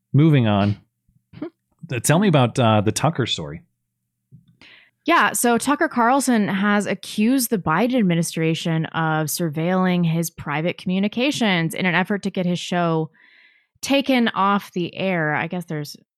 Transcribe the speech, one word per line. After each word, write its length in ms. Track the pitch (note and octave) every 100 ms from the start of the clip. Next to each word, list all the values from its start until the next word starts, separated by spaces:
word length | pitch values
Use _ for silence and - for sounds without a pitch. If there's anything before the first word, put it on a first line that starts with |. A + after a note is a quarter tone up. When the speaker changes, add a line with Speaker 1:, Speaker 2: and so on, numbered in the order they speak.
| _
Speaker 1:
Moving 340 | C3+ D#3+ C#3+ A2
on. 300 | G2+ G#2 G#2 _ _ _ _ _
Speaker 2:
<laughs> 140 | - E4+ - _ _ -
Speaker 1:
Uh, 60 | A#2+
tell 180 | - D#3+
me 100 | G#3+
about, 300 | D3+ A#2 -
uh, 240 | A2+ G#2+
the 100 | G2+
Tucker 360 | - D#3 D3+ A2+
story. 340 | - D2 E2 - _ _ _ _ _ _ - _ _ - - _ _ -
Speaker 2:
Yeah, 280 | E4 G#3
so 260 | - A#3+ A#3
Tucker 280 | - C#4+ D#4+
Carlson 600 | B3 A#3 C#4 B3+ A#3 F3+
has 400 | F#3+ G#3 G#3 G3
accused 640 | G3 - - A3 C4+ A#3
the 80 | G#3
Biden 340 | D#3+ E3 A#3+
administration 960 | B3+ F#3 E3+ E3 E3 D#3+ D#3+ E3+ D#3+ D#3
of 400 | - D#3+ D#3 D#3
surveilling 760 | - E3 D3+ E3+ F#3 F#3 F3+
his 280 | E3+ E3 D#3+
private 480 | - D#3 D3 E3+ -
communications 960 | F3+ F#3 G#3 A#3 C#4 - A3 F3 D#3+ -
in 100 | F#3
an 80 |
effort 300 | E3+ F#3 G3+
to 80 | G3
get 160 | F#3+ F3+
his 100 | F3
show 540 | - F3 E3+ D#3+ D#3+ _ _ _ _ _ _ _
taken 480 | - C#4 C4+ B3+ A3+
off 420 | - G3 G3+ -
the 240 | F3+ E3+ -
air. 400 | F#3+ F3 D3+ C#3+
I 100 | E3
guess 200 | F3+ E3+
there's 300 | D3+ C#3+ - _